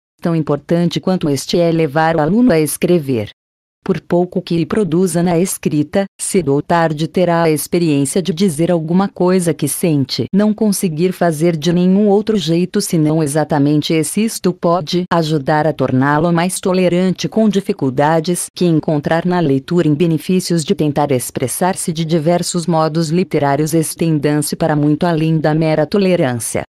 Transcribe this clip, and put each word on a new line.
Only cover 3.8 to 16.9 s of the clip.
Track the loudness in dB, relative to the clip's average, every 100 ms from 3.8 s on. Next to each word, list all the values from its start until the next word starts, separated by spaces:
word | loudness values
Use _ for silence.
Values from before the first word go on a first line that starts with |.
| -4
Por | -4
pouco | 0 -2 0 -4
que | -4
ele | -2 -2
produza | -2 0 0 0 0
na | 0 0
escrita, | 0 -2 -2 -2 -2 -2 -4 _
cedo | -4 -2 0
ou | -2
tarde | 0 0 0 -2 -4
terá | 0 0 2
a | 2
experiência | 0 0 0 2 0 0 -2
de | -2
dizer | 0 0 0 0
alguma | 0 0 0 0
coisa | 0 0 2 0
que | -2 -4
sente | -2 0 0 0 -4 -2
não | 2 2
conseguir | 2 0 0 -2 0 -2
fazer | 0 -2 0 0 0
de | 0
nenhum | 2 4 4 4
outro | 2 2 -2
jeito | 0 0 0 -2
senão | -2 0 2 2
exatamente | 0 0 0 2 2 2 0
esse. | -2 -2 -2 -4
Isto | -2 -4
pode | -2 0 0 0 -4 -2
ajudar | -2 0 -2 0 0 0
a |
torná-lo | 0 0 2 2 2 2
mais | 0 0 -2
tolerante | -2 0 2